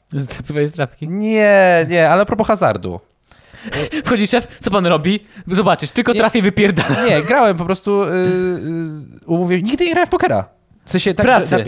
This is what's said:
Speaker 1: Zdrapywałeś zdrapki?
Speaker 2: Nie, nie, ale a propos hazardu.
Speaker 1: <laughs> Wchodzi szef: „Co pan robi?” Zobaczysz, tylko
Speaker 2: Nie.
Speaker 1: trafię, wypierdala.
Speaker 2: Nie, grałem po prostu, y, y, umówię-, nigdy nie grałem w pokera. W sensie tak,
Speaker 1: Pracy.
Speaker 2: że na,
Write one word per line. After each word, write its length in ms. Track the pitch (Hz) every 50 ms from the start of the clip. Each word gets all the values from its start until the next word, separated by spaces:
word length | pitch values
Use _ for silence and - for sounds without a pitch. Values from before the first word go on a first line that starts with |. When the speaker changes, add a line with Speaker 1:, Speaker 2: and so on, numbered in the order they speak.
| _ -
Speaker 1:
Zdrapywałeś 560 | - 143 135 120 - - 120 - 147 147 147 151
zdrapki? 400 | 156 175 143 123 - - 151 151
Speaker 2:
Nie, 760 | 180 202 214 220 220 220 214 208 202 196 190 180 175 170 165 -
nie, 220 | 175 170 160 151
ale 120 | 165 185
a 20 | 208
propos 220 | 196 240 208 220
hazardu. 540 | - 220 180 185 123 - 90 90 92 87 87 - _ _ _ _ _ _ _ _ _
Speaker 1:
<laughs> 540 | - - - 220 - - - - - 311 -
Wchodzi 220 | - 247 202 208
szef: 200 | - - 247 233 - - -
„Co 100 | - -
pan 160 | 190 202 180
robi?” 380 | 175 170 151 147 180 202 202 - _ - 196 - 165
Zobaczysz, 400 | 190 185 214 190 170 - - 143
tylko 220 | - 247 233 -
Speaker 2:
Nie. 60 | 240 214
Speaker 1:
trafię, 220 | 226 214 - 233
wypierdala. 640 | 190 202 196 - 208 190 165 156 - - 139 - -
Speaker 2:
Nie, 160 | 240 185 151
grałem 340 | 151 170 247 285 240 214 185
po 80 | 165 170
prostu, 400 | 180 190 180 - 202 202 202 202
y, 20 |
y, 1200 | 156 175 185 185 185 180 185 185 185 180 - 98 156 165 165 165 160 156 151 139 - 58 - -
umówię-, 360 | - 165 170 185 175 185 180
nigdy 220 | 175 220 277 - 349
nie 60 | 339
grałem 160 | 320 349 349
w 40 | 339
pokera. 340 | 359 349 - 175 123 101 95 - _ _ _ _ _ _ _
W 60 | -
sensie 240 | - 180 - 196 170
tak, 120 | - 208
Speaker 1:
Pracy. 200 | 240 254 202 175 160
Speaker 2:
że 80 | - -
na, 60 | -